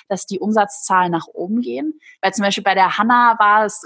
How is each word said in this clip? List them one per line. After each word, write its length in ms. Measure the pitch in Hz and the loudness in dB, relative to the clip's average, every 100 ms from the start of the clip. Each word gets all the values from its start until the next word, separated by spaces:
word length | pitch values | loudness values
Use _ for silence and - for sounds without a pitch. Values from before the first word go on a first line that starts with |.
| - | -10
dass 160 | 190 - | -8 -8
die 140 | 196 | -6
Umsatzzahlen 720 | 208 214 202 - - 185 180 | 0 0 0 -2 -2 0 0
nach 160 | 165 - | -2 -6
oben 280 | - 180 233 | -10 -4 -4
gehen? 380 | 240 247 302 302 - _ | -4 -6 -8 -10 -16 _
Weil 120 | 190 | -4
zum 100 | 196 | -2
Beispiel 200 | 202 208 | -2 -2
bei 120 | 196 190 | 0 2
der 220 | 185 - | 2 2
Hannah 380 | 220 247 240 220 | 2 4 4 4
war 260 | 208 214 208 | 4 4 2
es 160 | - | -4